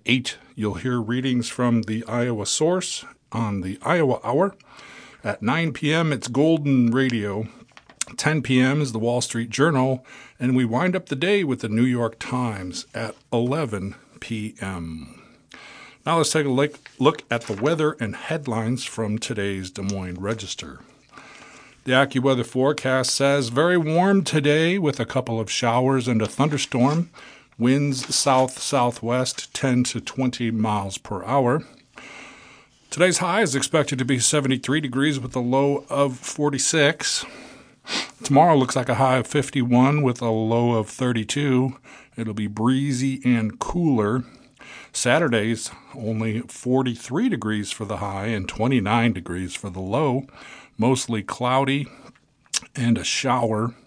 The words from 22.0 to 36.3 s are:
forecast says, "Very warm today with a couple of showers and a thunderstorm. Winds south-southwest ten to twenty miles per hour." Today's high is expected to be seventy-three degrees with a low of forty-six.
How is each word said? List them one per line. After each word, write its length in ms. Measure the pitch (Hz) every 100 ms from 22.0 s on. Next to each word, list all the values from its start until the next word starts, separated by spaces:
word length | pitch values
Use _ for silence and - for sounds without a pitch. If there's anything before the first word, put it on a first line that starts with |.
| 135 127 135 127
forecast 720 | 113 131 131 - 139 131 127
says, 340 | - 139 143 117
"Very 300 | 120 170 180
warm 460 | 156 165 190 196
today 520 | 156 156 143 151 165 196
with 220 | 151 -
a 80 | 113
couple 320 | 131 127 113
of 120 | 107
showers 580 | - 120 117 131 135 123
and 120 | 113
a 60 | 104
thunderstorm. 840 | - 147 147 - 123 131 160 165 - - - _ -
Winds 540 | 120 139 143 127 -
south-southwest 1400 | - 143 131 127 - - 135 123 - 117 127 127 - -
ten 300 | - 135 127
to 160 | 123 117
twenty 500 | - - 127 - 117
miles 480 | 110 110 104 98 -
per 240 | - 101
hour." 380 | 110 139 120 151 - - _ - - - - - - - _ _ -
Today's 280 | 147 180 -
high 240 | 175 196
is 120 | 185
expected 460 | 131 - 160 - 131
to 40 |
be 140 | 127 127
seventy-three 640 | - 151 135 131 - 151
degrees 400 | 143 127 151 135
with 160 | 120 131
a 40 |
low 440 | 120 131 143 139 -
of 300 | 139 143 123
forty-six. 1080 | -